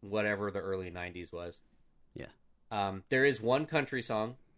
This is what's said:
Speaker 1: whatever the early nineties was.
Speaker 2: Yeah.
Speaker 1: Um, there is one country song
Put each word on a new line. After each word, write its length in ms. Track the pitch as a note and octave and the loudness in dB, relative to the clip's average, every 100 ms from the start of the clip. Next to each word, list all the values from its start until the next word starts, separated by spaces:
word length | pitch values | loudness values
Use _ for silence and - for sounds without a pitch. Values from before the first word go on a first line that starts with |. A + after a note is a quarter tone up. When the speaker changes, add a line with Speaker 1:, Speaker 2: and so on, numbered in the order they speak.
Speaker 1:
whatever 500 | G2+ G#2+ G#2 G2+ G#2 | -4 0 2 2 0
the 80 | G2 | -2
early 300 | F#2 F#2+ F#2 | -2 -2 -2
nineties 420 | F2 F2+ F2 E2+ | -6 -6 -8 -8
was. 280 | E2+ F2 - _ _ _ _ - | -8 -8 -10 _ _ _ _ -16
Speaker 2:
Yeah. 120 | - - - _ _ - | -12 -12 -16 _ _ -6
Speaker 1:
Um, 340 | G#2 G2 F#2+ - | -2 -2 -2 0
there 160 | C3 | 4
is 160 | C#3 A#2+ | 6 4
one 240 | A2 C3 D#3 | 2 2 2
country 360 | D#3+ C3+ C3 | 0 0 -2
song 340 | A2+ A2 A2+ B2+ - | -2 -2 -2 -6 -18